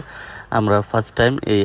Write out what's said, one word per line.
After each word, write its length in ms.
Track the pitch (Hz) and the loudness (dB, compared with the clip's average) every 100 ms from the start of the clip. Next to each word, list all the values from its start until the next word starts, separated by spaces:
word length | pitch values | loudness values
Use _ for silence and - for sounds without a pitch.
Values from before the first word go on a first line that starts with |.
| - - - - - | -4 -14 -18 -16 -4
আমরা 280 | 117 107 104 | 0 2 2
ফার্স্ট 320 | 104 113 110 - | 2 -2 -2 0
টাইম 180 | 120 135 - | 0 0 0
এই 160 | 104 | 2